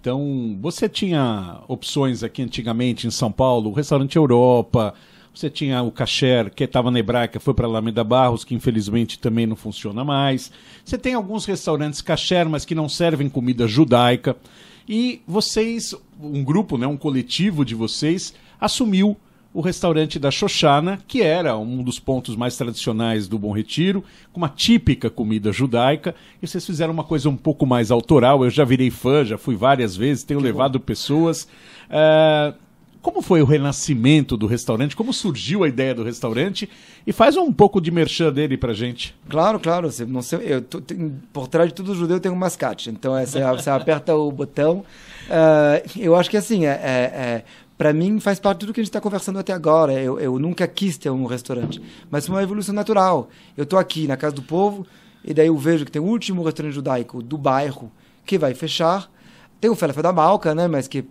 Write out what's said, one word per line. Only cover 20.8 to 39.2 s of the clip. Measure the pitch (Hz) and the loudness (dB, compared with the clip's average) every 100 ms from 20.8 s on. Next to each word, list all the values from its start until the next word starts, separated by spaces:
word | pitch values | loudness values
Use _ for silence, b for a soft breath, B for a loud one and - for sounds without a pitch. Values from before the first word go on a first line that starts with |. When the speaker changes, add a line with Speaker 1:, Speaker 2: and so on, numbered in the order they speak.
| 160 196 - | 2 -6 -6
Speaker 1:
que | 269 | 0
era | 180 165 170 110 | 2 2 0 -2
um | 110 127 | -4 -4
dos | 123 120 | -4 -6
pontos | - 131 123 110 | -4 -4 -4 -4
mais | 123 123 | -4 -4
tradicionais | 120 113 - 110 113 110 98 | -6 -6 -4 -2 0 -2 -2
do | 110 | -4
Bom | 104 | -4
Retiro, | 104 110 - 175 196 - b b | -4 -4 0 0 0 -6 b b
com | - | -6
uma | 165 | -6
típica | - - 233 - 139 113 | -2 4 4 4 0 -2
comida | - 107 110 104 | -4 -2 0 -2
judaica, | 98 131 117 127 151 180 - B B | 0 0 2 2 0 -4 -10 B B
e | 170 | -10
vocês | 185 | -8
fizeram | - 165 160 | -6 -4 -2
uma | 165 | -4
coisa | 147 160 135 | -2 -2 0
um | 135 | -2
pouco | - 143 | -2 0
mais | 135 123 110 | 2 2 4
autoral. | 120 - 147 120 139 | 2 4 6 6 6
Eu | 123 | 4
já | 120 | 4
virei | 139 127 127 | 4 4 2
fã, | - 123 143 | 0 2 2
já | 127 104 | 2 -4
fui | - 113 | -4 0
várias | 123 139 113 90 | 4 4 2 0
vezes, | 127 135 | -2 -2
tenho | - 143 | -2 -2
Speaker 2:
Que | 135 | 0
bom. | |
Speaker 1:
levado | 104 135 131 | 0 0 0
pessoas. | - 107 - 143 165 160 - B B B B | -4 -6 -2 2 2 0 -8 B B B B
É, | 151 156 156 156 151 147 - _ _ _ - | 4 6 8 6 4 0 -4 _ _ _ -8
como | - 349 | -4 -4
foi | - 175 | 2 4
o | 139 | 6
renascimento | 151 139 135 - 131 120 151 135 120 | 4 2 -4 -2 0 4 4 4 -2
do | 104 | -2
restaurante? | 117 - 110 143 | -2 -2 -2 -2
Como | - 226 | -4 -6
surgiu | - 208 127 95 196 | -4 -4 -6 -4 0
a | 165 | 0
ideia | 120 135 | 0 -2
do | 117 | -2
restaurante? | 113 113 123 110 180 196 202 B B B - | -6 -6 -4 -2 -2 -4 -10 B B B -6
E | |
faz | - 285 320 | 4 4 4
um | 339 | 0
pouco | - 208 202 | 6 6 6
de | 160 | 0
merchan | 170 151 - 165 | 0 0 2 0
dele | 135 151 131 | 0 -2 -2
pra | 127 | -2
gente. | 104 123 120 - - | -4 -6 -8 -14 -14